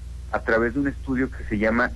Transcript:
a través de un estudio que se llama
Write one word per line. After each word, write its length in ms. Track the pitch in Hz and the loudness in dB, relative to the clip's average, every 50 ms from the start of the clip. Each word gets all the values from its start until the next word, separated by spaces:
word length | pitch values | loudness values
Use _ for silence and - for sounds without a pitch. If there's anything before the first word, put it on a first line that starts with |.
| - - - - - - | -10 -10 -10 -10 -8 -4
a 100 | - 104 | -4 -4
través 340 | - 120 113 113 117 120 117 | 0 2 2 4 4 2 2
de 60 | 143 | 0
un 80 | 143 139 | 0 0
estudio 420 | 135 - - - 131 123 131 123 | -2 -4 -4 -2 0 0 0 -2
que 140 | - - - | -2 -6 -6
se 140 | - 113 104 | -2 0 2
llama 320 | 107 110 113 120 123 120 - | 2 4 4 4 2 2 2